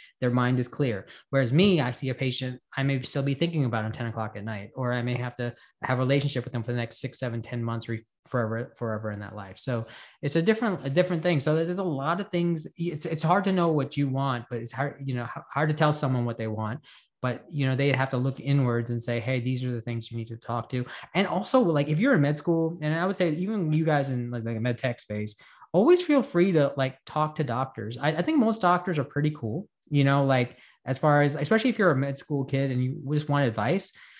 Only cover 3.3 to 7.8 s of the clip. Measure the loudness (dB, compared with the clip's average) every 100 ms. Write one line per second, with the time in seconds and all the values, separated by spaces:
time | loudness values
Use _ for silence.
3.3 | 0 0 0 0 0 -2 -4 -6 -6 -8
4.3 | -8 -8 -8 -10 -6 -2 -2 -2 -4 -6
5.3 | -6 -8 -8 _ -8 -2 0 2 2 0
6.3 | -4 -6 -6 -4 -4 -4 -8 -10 -8 -6
7.3 | -6 -6 -6 -4 -6